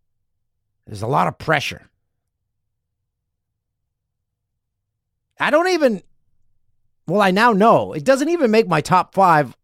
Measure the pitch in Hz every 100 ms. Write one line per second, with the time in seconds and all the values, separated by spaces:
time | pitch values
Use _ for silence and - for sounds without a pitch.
0 | _ _ _ _ _ _ _ _ - 101
1 | 110 156 170 - - 147 - 180 _ _
2 | _ _ _ _ _ _ _ _ _ _
3 | _ _ _ _ _ _ _ _ _ _
4 | _ _ _ _ _ _ _ _ _ _
5 | _ _ _ - 170 302 370 339 262 202
6 | _ _ _ _ _ _ _ _ _ _
7 | - 202 190 190 240 190 226 147 95 139
8 | 180 262 302 339 233 220 180 156 - 180
9 | - 196 185 151 127 -